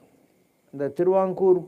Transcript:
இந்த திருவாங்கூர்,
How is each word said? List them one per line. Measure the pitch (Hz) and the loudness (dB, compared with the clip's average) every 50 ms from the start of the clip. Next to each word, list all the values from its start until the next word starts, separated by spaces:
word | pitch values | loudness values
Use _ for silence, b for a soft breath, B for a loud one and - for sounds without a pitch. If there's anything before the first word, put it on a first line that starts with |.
| _ _ _ _ _ _ _ _ _ _ _ _ _ _ | _ _ _ _ _ _ _ _ _ _ _ _ _ _
இந்த | - 139 143 139 | -10 -8 -8 -6
திருவாங்கூர், | 139 - 175 180 190 190 190 190 180 - 190 190 185 180 165 | -4 -2 0 2 2 2 0 -2 -2 0 2 2 2 2 0